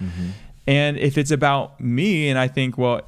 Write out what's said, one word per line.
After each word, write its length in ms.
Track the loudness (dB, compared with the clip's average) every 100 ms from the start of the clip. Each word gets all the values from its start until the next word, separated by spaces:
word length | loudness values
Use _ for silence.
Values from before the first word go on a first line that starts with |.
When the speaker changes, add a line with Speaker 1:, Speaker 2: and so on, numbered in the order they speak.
Speaker 1:
Mm-hmm. 280 | -8 -6 -8 -8 -16 -8 0
Speaker 2:
And 300 | 2 2 0
if 220 | 0 0
it's 120 | 0
about 480 | 2 2 0 -2 -6
me 520 | -2 0 2 2 2
and 80 | 0
I 100 | 0
think, 300 | 0 -2 0
"Well, 240 | 0 0